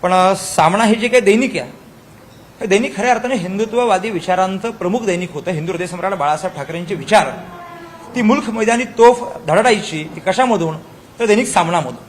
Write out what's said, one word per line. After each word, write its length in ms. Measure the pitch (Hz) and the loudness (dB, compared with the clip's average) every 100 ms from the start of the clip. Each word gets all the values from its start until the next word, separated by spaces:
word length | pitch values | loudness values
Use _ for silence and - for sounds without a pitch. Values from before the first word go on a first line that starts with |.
पण, 120 | 180 | 2
अ, 220 | 185 185 190 | 4 4 2
सामना 480 | - - 160 190 | -4 2 2 4
हे 120 | 226 220 | 2 2
जे 120 | 233 | 4
काही 140 | 247 | 2
दैनिक 360 | 196 214 262 165 | 4 2 2 -4
आहे 140 | 120 - - - - - - - - - | -8 -14 -20 -20 -20 -20 -20 -20 -20 -12
हे 80 | 226 | 0
दैनिक 280 | 190 262 - | 2 0 -2
खऱ्या 140 | 233 | 0
अर्थाने 240 | 240 240 254 | 0 0 -4
हिंदुत्ववादी 760 | 175 196 220 226 247 190 208 | -4 -4 -2 0 2 0 0
विचारांचं 640 | 190 165 180 190 190 233 | -6 -2 0 0 -2 -6
प्रमुख 280 | 226 180 220 | -4 -2 -2
दैनिक 320 | 220 175 175 | -2 -2 -4
होतं. 200 | 151 170 | -8 -6
हिंदू 200 | 170 165 | -4 -4
हृदय 140 | 170 175 | -6 -6
सम्राट 280 | 175 180 | -4 -4
बाळासाहेब 440 | 196 143 151 185 180 | -2 -2 -2 -4 -8
ठाकरेंचे 380 | 135 135 175 208 | -10 -8 -8 -8
विचार, 340 | - 214 165 - - - - - - - - 247 | 2 2 2 -6 -14 -16 -16 -18 -18 -18 -10 0
ती 60 | |
मुल्क 280 | 214 277 - | 2 2 0
मैदानी 340 | 226 220 240 | -2 0 0
तोफ 540 | 247 - 233 240 - - - | -2 6 6 6 -2 -10 0
धडधायची 560 | 165 240 214 - 156 156 - | 2 4 2 -2 -8 -8 -6
ती 40 | |
कशामधून? 580 | 185 190 254 214 165 160 - - - - | -4 0 2 2 0 -6 -12 -20 -20 -6
तर 60 | 233 | 2
दैनिक 220 | 208 254 | 2 2
सामनामधून. 480 | - 170 175 135 123 | 0 2 0 -2 -10